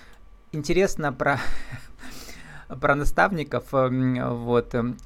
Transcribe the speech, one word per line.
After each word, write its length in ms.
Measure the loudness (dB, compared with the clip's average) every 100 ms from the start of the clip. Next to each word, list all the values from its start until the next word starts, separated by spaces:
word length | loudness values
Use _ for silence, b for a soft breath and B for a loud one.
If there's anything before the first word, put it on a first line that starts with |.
| B B -20 -20 -12
Интересно 600 | -6 0 2 2 2 -2
про, 280 | 0 0 2 B B B -10 B -16 B B B B B B B
<laughs> 0 | -2
про 140 | 2
наставников, 800 | 4 4 4 2 2 -2 -4 -2
эм, 680 | 2 2 2 0 0 -2 -4
вот, 300 | 0 0 2
эм, 240 | -2 -2 -4